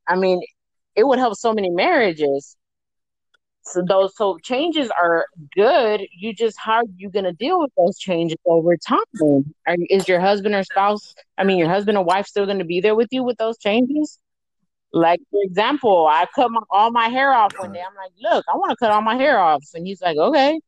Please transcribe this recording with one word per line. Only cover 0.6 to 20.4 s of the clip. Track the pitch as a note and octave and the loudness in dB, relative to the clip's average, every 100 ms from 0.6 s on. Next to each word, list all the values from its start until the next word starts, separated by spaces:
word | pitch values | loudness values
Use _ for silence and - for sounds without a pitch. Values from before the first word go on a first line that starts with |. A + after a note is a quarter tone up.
| _ _ _ - | _ _ _ 0
it | C#4 | 2
would | B3+ | 2
help | A#3+ G3 | 0 0
so | A3+ | -2
many | G#3+ F#3 | 0 -2
marriages. | F3 D#4+ D#4 G3+ D3+ C#3+ C#3 - _ _ _ _ _ _ _ _ _ _ _ | 0 0 2 0 0 -2 -2 -6 _ _ _ _ _ _ _ _ _ _ _
So | - F3+ F3+ | -8 -4 0
those, | F#3+ G3 - | 0 0 -2
so | G3+ E3+ | -4 -4
changes | - B3+ E4+ D#4 A#3 | -6 -4 -2 -2 -2
are | - F3 E3 - E3+ D3 F3+ | 0 0 0 -2 -10 -6 0
good. | A3+ E4 A3 G#3 G3 F3 | 2 4 2 -2 -6 -12
You | A3 | -10
just, | G#3 A3+ - | -4 -4 -4
how | A3 A3+ | -2 -2
are | A3+ F3+ | -2 -8
you | G3 | -8
gonna | G3+ F#3 | -4 -4
deal | E3 C4+ F#4 | -4 -2 -2
with | C#4 - | -2 0
those | F3 - | 0 0
changes | F#3+ E3+ E3 D#3+ F3 | -4 -2 -2 -2 0
over | E3 E3 E3+ | 2 2 0
time? | - D#4+ A#4 G#3+ D3+ C#3 D3 - E3 | 0 -2 -2 0 2 2 0 -6 -4
Are, | F3 F3 | -2 0
is | G3 F#3 | 0 2
your | F3 | 2
husband | F#3+ G#3 G#3 G3+ | 2 0 0 -2
or | |
spouse, | F#3 G3 G3+ G#3 - - _ - | -2 0 0 -2 -8 -20 _ -2
I | |
mean, | G3 F#3 | 0 2
your | D#3+ | 2
husband | G3 G#3 G#3 | 0 0 0
or | |
wife | E3+ F#3+ G3+ | 0 -2 -2
still | G#3 G3 | -4 -2
gonna | G3 E3+ | -4 -4
be | F3 | -2
there | G#3 G#3+ | 0 2
with | A#3+ | 0
you | C4 | -2
with | B3 A3+ | -4 -4
those | A3 A3+ | -6 -4
changes? | G#3 A3+ B3+ D4+ D4+ - _ _ _ _ _ _ _ | -2 0 0 -2 -4 -10 _ _ _ _ _ _ _
Like, | D#3+ E3 F3 - | 0 2 0 -2
for | G3+ | -4
example, | G3 F3+ A#3 D4 A3+ F3+ D#3 | -2 -2 -2 0 2 4 4
I | D#3+ F3+ | 2 0
cut | - A#3+ | 0 0
my, | A3+ G#3 | -2 -2
all | G3 A3+ | 0 2
my | A#3+ A3+ | 0 0
hair | B3+ C#4 | 0 2
off | A#3+ G3+ - | 4 2 -2
one | F#3+ | -12
day. | F#3+ F#3 | -12 -14
I'm | G3+ | -16
like, | F#3+ F#3 | -20 _
"Look, | D4 B3+ - | -2 -2 -2
I | C4+ | -2
wanna | F#4 A#3+ | -2 -2
cut | A3 | 2
all | G#3+ | 2
my | A3 B3+ | 0 0
hair | C#4+ A3+ | 2 2
off." | E3 D3 D3+ E3+ | 2 0 -4 -12
And | F3+ | -10
he's | F#3+ | -6
like, | F3 D3 | -2 0
"Okay, | G3+ D4 | 2 4